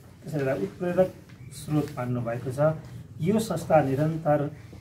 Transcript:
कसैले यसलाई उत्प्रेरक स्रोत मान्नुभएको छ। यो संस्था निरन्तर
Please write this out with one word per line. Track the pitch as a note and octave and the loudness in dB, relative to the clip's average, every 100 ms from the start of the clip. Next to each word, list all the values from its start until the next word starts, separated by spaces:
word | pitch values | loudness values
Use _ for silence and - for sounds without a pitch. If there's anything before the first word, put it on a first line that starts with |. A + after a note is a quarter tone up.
| - - - | -20 -18 -6
कसैले | C#3+ | -2
यसलाई | C3+ D3 | 0 0
उत्प्रेरक | F#3+ - F3+ F3+ F#3 - - - - | -2 -4 -2 4 2 2 -18 -18 -16
स्रोत | - - D3+ - - | -14 -2 0 0 -4
मान्नुभएको | B2 B2 A#2 A#2 A#2+ | -4 -2 -2 -4 -4
छ। | B2+ D3+ D#3+ - - - - | 2 2 2 -6 -16 -14 -6
यो | E3 A3 | 2 2
संस्था | - E3 - D#3+ | 2 -2 4 6
निरन्तर | C3+ C3+ D#3 D#3+ D#3 D3 D3 - - - | 6 2 2 0 2 2 2 -6 -16 -16